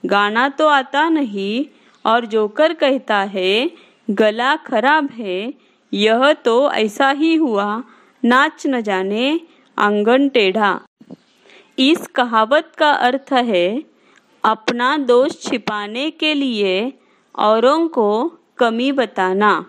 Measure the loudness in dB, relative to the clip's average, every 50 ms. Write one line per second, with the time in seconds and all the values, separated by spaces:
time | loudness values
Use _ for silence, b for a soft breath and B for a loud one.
0 | -4 0 0 0 0 0 0 0 0 -2 0 0 2 2 2 2 0 -2 -2 -2
1 | 0 0 0 0 -2 -4 -4 -6 -6 -4 -4 -6 -6 -8 b b b b b b
2 | _ 0 0 0 0 -2 -2 -2 -2 -2 0 0 0 0 2 0 0 0 0 -2
3 | -2 -2 -2 -2 -2 -4 -4 -4 -2 0 0 0 -2 -4 B B B B B B
4 | B -8 0 2 2 2 2 0 0 0 0 -2 -4 -4 -4 0 2 2 2 2
5 | 0 -4 -8 -10 -8 -6 -6 -6 -6 -8 -12 b b b b b b _ -2 0
6 | 2 2 4 4 4 2 2 2 _ 0 2 2 2 0 0 -2 -2 -4 0 0
7 | 0 0 2 0 0 0 2 2 0 0 0 -2 -2 -4 -6 -8 -10 b b b
8 | b b b b 0 2 4 4 4 2 -2 -6 -6 -4 -4 -2 -2 -2 -2 -2
9 | -2 -4 -4 -2 -2 -2 -2 -4 -6 B B B B B B -2 0 0 2 0
10 | 2 2 2 2 2 2 2 2 2 2 2 2 0 0 0 -2 -8 _ _ _
11 | -20 _ -20 _ _ b b b b b b b b b b 0 2 2 2 0
12 | -2 -8 _ -2 -2 0 2 0 2 2 0 0 0 -4 _ -2 0 0 2 2
13 | 0 0 0 -2 -6 -2 0 0 0 2 0 0 0 0 -2 -6 -10 _ b b
14 | b b b b b b _ _ -2 -2 -2 0 -4 -6 -4 -2 -2 -2 -2 -2
15 | 0 2 4 4 4 2 -2 -8 -8 -6 -6 -6 -6 -6 -8 -8 -8 -8 -8 -6
16 | -6 -6 -6 _ -4 -2 -2 -2 -2 -2 -2 -2 -2 0 0 -2 -4 -6 -8 b
17 | b b b b b b b -2 2 2 2 4 4 2 2 2 0 -2 0 0
18 | 0 0 0 -2 -2 -4 -8 _ _ _ _ 0 0 0 0 0 -2 -2 0 -2
19 | -4 -4 -2 -2 -2 0 0 2 2 2 2 0 -4